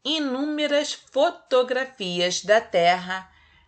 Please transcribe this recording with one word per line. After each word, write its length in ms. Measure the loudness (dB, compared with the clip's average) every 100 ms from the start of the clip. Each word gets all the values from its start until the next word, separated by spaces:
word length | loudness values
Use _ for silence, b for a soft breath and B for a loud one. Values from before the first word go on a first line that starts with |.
| -6
inúmeras 880 | -4 -2 -4 -4 -2 0 0 -2
fotografias 1500 | -8 _ 0 0 0 0 0 2 -2 -4 -8 -6 -2 -2 -2
da 180 | 2 2
Terra 680 | 2 2 4 2 -2 -10 -10 b b b